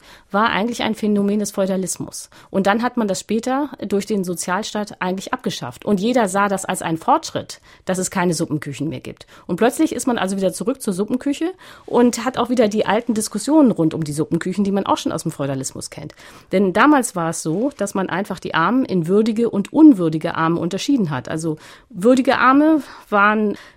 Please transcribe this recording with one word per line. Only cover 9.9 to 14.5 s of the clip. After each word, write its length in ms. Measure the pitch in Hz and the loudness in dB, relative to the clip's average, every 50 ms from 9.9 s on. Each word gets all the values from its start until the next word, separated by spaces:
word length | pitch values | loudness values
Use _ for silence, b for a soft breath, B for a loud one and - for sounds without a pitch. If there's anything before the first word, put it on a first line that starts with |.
| - | 0
ist 120 | - - | -2 -2
man 100 | 262 233 | -2 -2
also 220 | - 185 190 196 196 | 0 -2 -2 -2 0
wieder 160 | 190 180 185 | -2 -2 -2
zurück 260 | - 180 226 277 - | -2 -4 -4 -4 -4
zur 140 | - 220 185 | -4 -6 -4
Suppenküche 580 | 175 208 208 247 247 - 285 285 - 320 359 381 B B B B B B | -4 -2 -4 -4 -4 -2 -4 -4 -2 -4 -6 -6 B B B B B B
und 400 | - - 240 247 240 233 233 220 | -2 2 4 4 4 2 0 -4
hat 140 | 262 262 - | -4 -2 -2
auch 100 | 262 - | -2 -2
wieder 200 | 254 240 226 208 | 2 2 2 2
die 180 | 220 208 - | 2 -2 0
alten 260 | - 196 226 - - | 0 0 0 0 -2
Diskussionen 580 | 214 214 214 - - 202 - 269 302 320 285 226 | -2 -2 -2 -4 -6 -6 -2 2 4 6 6 6
rund 220 | 175 - 160 160 | 4 4 0 0
um 100 | - 165 | 0 -2
die 100 | 156 147 | -6 -4
Suppenküchen, 520 | 147 156 151 - 170 165 - 180 | -2 -4 -2 -2 -2 -2 -2 -4